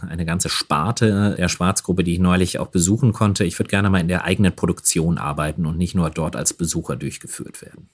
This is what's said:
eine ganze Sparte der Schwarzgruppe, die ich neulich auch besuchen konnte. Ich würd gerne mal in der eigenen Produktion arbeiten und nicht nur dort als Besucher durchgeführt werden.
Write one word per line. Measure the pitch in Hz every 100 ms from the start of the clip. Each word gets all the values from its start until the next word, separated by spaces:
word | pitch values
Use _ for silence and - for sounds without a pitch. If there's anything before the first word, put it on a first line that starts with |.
| -
eine | 82 82
ganze | 87 82
Sparte | - - 73 85 120 113 101 104 -
der | 87
Schwarzgruppe, | - 90 - - 90
die | 87
ich | 87
neulich | 92 90 90 -
auch | -
besuchen | 92 85 110 123
konnte. | 107 107 101
Ich | 90 -
würd | -
gerne | 98 101
mal | 95
in | 85
der | 90
eigenen | - 95 98 -
Produktion | 87 87 - 87 80 82
arbeiten | 71 73 76 76 80
und | 82
nicht | 87 95
nur | 80
dort | 80 78 -
als | -
Besucher | - - 170 160 -
durchgeführt | 139 - - - - -
werden. | - - -